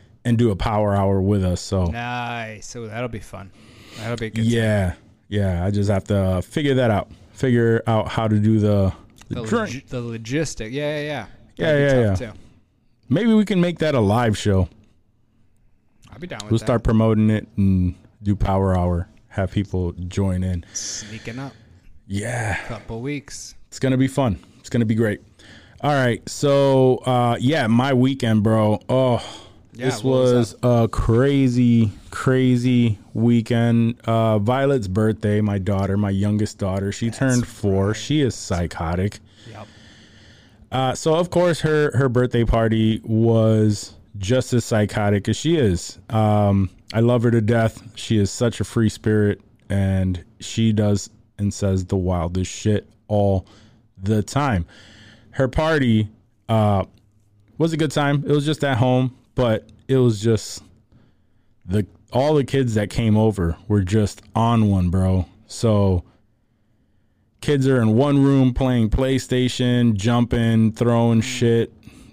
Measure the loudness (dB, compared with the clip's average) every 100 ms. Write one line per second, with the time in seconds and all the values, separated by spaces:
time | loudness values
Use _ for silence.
0 | _ _ -2 2 2 0 -2 0 0 2
1 | 2 2 0 0 0 -4 -4 -2 -2 -2
2 | -6 -6 -6 -8 -10 -14 -16 -14 -12 -8
3 | -8 -10 -14 -18 -18 -20 -20 -20 -20 -12
4 | -8 -6 -6 -2 0 0 2 0 0 -4
5 | -14 _ -6 -2 -2 -2 -2 -2 0 -2
6 | 0 -2 0 -2 -4 -4 0 0 2 0
7 | -4 -14 -20 -4 0 2 2 2 0 -2
8 | -2 -2 0 2 2 2 2 2 0 -2
9 | -14 -20 -12 -10 -4 -2 -4 -8 -10 -10
10 | -8 -10 -6 -4 -4 -8 -10 -6 -6 -6
11 | -6 -8 -12 -18 -18 -6 0 2 2 2
12 | 2 0 -6 -16 -20 _ _ _ _ _
13 | -2 0 4 2 2 0 0 0 0 2
14 | 2 2 0 0 0 0 0 -6 _ _
15 | _ _ _ _ _ _ _ _ _ _
16 | -20 -18 -14 -10 -2 -2 0 0 2 4
17 | 4 4 4 2 -2 0 2 2 0 -2
18 | -14 _ -4 -2 0 0 2 2 0 -2
19 | -4 -12 _ -6 -4 -4 -4 -4 -4 -6
20 | -8 -2 -2 -2 -2 -4 -8 -14 -12 -12
21 | -14 -14 -14 -12 -14 -16 -20 -20 -20 -20
22 | -10 -8 -6 -6 -4 -6 -8 -14 -12 -10
23 | -8 -10 -12 -18 -18 -20 -18 -4 -2 2
24 | 0 0 -2 -2 -10 -20 -6 -2 0 0
25 | 0 -2 -10 _ -20 -20 -20 -8 -2 0
26 | 0 -2 -6 -4 2 4 4 4 4 2
27 | 0 0 0 0 0 0 2 2 2 2
28 | 2 0 0 2 2 2 2 0 -2 0
29 | 0 0 -4 -18 -20 -20 -20 -8 -4 -2
30 | 0 2 2 2 0 -2 0 2 2 0
31 | 0 2 2 2 2 2 4 4 2 -2
32 | -14 -6 0 2 2 2 2 2 2 -2
33 | -8 -2 2 2 2 0 2 2 0 -2
34 | -2 0 2 0 0 0 2 0 -2 0
35 | 0 0 0 0 0 -2 -2 -2 0 0
36 | 0 0 0 0 -2 -4 -4 -4 -6 -4
37 | -6 -2 0 0 -2 -4 -2 0 0 -4
38 | -4 -2 -2 -4 -6 -6 -6 -6 -6 -4
39 | -4 -6 -20 _ -20 -20 -20 -20 -20 -20
40 | -20 -20 -20 -20 -20 _ -8 -4 -2 -2
41 | 0 0 0 2 2 2 0 2 0 2
42 | 0 2 0 2 2 2 2 2 2 0
43 | -2 0 4 4 4 4 2 0 -6 -20
44 | -20 -10 -2 0 0 -2 0 0 0 0
45 | 0 0 0 -2 0 2 2 0 -4 -16
46 | -6 0 2 4 4 2 0 -6 -6 0
47 | 2 2 2 2 2 2 0 -2 -20 -12
48 | -2 0 0 0 -4 -2 -4 0 0 0
49 | 0 2 2 -2 _ _ -6 -2 0 0
50 | 0 -4 -8 -20 -10 0 0 2 2 0
51 | -4 _ _ -6 -6 -2 -2 -2 -2 -2
52 | -2 -2 -2 -4 -6 -4 -2 -2 -4 _
53 | -4 0 0 0 -4 -20 -20 _ _ -10
54 | -2 -2 -2 -2 -2 -2 -4 -12 -20 -20
55 | -20 -20 _ -4 -2 0 0 2 2 0
56 | 0 -8 _ _ -2 0 2 0 -4 _
57 | _ _ _ _ _ -4 -2 0 -2 0
58 | 0 0 0 -2 0 -2 -2 0 2 2
59 | -2 -6 _ -2 0 0 -6 -16 -2 2
60 | 2 2 0 0 -2 -16 -20 _ _ _
61 | _ _ _ _ _ _ -4 -4 -4 _
62 | -6 0 2 2 0 0 0 0 -2 -2
63 | 2 4 2 0 -2 -4 0 0 2 0
64 | 0 -4 -8 -2 2 2 2 2 2 2
65 | 2 0 -2 -10 -18 -4 0 2 2 0
66 | -4 _ _ _ _ _ _ _ _ _
67 | _ _ _ -10 -2 0 2 2 4 2
68 | 2 4 4 4 2 2 0 0 0 0
69 | 0 -2 -2 0 0 0 0 2 2 0
70 | 0 0 0 0 2 2 2 2 0 2
71 | 2 2 0 -2 0 2 -2 -6 -20 -20
72 | -16